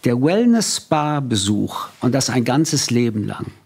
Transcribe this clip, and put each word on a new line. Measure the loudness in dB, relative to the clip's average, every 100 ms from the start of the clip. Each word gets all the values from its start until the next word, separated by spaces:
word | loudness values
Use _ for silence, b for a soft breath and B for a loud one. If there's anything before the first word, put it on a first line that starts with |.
der | 0 2
Wellness-Spa-Besuch | 2 4 4 2 0 -6 -2 0 0 -2 0 0 0 0 -2 -6 -12 -2
und | 0
das | 0 0
ein | 0
ganzes | 0 0 0 -2 0
Leben | 0 0 -2 -6
lang | -8 -12 -14